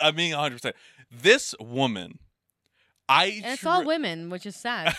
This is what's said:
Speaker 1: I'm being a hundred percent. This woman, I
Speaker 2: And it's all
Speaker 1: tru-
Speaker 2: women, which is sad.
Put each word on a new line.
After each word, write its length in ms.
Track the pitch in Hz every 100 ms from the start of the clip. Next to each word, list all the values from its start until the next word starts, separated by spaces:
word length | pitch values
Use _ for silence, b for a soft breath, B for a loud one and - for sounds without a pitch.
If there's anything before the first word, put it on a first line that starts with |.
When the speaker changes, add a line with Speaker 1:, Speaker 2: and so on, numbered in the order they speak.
Speaker 1:
I'm 140 | 156 156
being 180 | 170
a 40 | 147
hundred 180 | 147 120
percent. 200 | 123 - b b b
This 460 | 120 170 269 - -
woman, 600 | 113 123 131 101 85 - _ _ _ _ _ _ _ _ -
I 160 | 139 190 214
Speaker 2:
And 20 | 226
it's 120 | 269 320
all 140 | 359
Speaker 1:
tru- 80 | 302
Speaker 2:
women, 420 | 320 247 165 170
which 160 | 180 208
is 100 | -
sad. 360 | 240 226 160